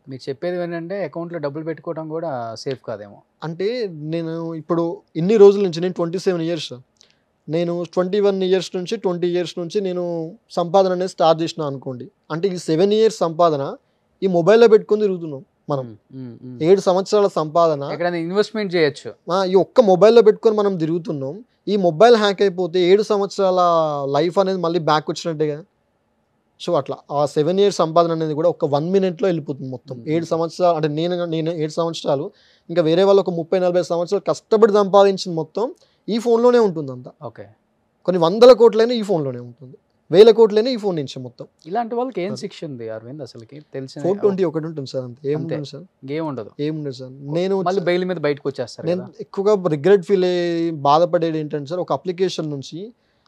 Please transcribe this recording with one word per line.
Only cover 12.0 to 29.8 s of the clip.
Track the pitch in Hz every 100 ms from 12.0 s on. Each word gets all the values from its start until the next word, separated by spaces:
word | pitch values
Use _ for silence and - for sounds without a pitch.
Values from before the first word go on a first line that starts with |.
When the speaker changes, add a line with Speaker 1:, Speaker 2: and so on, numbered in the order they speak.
| 143 _ -
Speaker 2:
అంటే | 156 190
ఈ | 180
సెవెన్ | - 160 202
ఇయర్స్ | 214 220 -
సంపాదన | 170 160 170 147 147 254 _ _ _ -
ఈ | 190
మొబైల్లో | 175 170 226 233
పెట్టుకొని | 214 170 214
తిరుగుతున్నాం | 208 185 160 135 - _ -
మనం. | 139
Speaker 1:
మ్మ్, | 123 104 _ 131
మ్మ్, | 123 117
మ్మ్. | 127 123
Speaker 2:
ఏడు | 156 196
సంవత్సరాల | 190 185 190 208 196
సంపాదన | 180 156 170 165 147 139
Speaker 1:
ఎక్కడైనా | - 175 170
ఇన్వెస్ట్‌మెంట్ | 165 196 208 220 196 175
చేయొచ్చు. | 147 139 117 - -
Speaker 2:
ఆ, | 185
ఈ | 185 185
ఒక్క | 165 -
మొబైల్లో | 208 180 214 233
పెట్టుకొని | 208 202 220 214
మనం | 202 185
తిరుగుతున్నాం. | 156 175 160 147 135 190 - _ -
ఈ | 202
మొబైల్ | 175 151 226 226
హ్యాక్ | 208 196
అయిపోతే | 202 180 180 180
ఏడు | 175 202
సంవత్సరాల | 208 208 196 - 190 185 175 165 156 143 139
లైఫ్ | 139 170 196
అనేది | 185 190
మళ్ళీ | 170 175
బ్యాక్ | 156 151 151
వచ్చినట్టే | 156 170 151 151
కదా. | 147 196 _ _ _ _ _ _ _ _ _
So | -
అట్లా | 160 135 131 -
ఆ | 143 147
సెవెన్ | 156 151 190
ఇయర్స్ | 202 -
సంపాదన | 160 170 170
అనేది | 160 156
కూడా | 147 170
ఒక | - 151
వన్ | 143 165
మినిట్‌లో | 196 190 165 196
వెళ్ళిపోతుంది | 170 143 139 131
మొత్తం. | 127